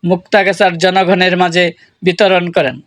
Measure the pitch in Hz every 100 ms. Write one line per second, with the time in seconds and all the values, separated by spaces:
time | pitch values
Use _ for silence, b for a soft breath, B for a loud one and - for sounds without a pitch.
0 | 170 180 - 208 190 185 196 170 185 190
1 | 180 185 185 180 180 170 180 170 b b
2 | 180 175 202 185 175 170 147 120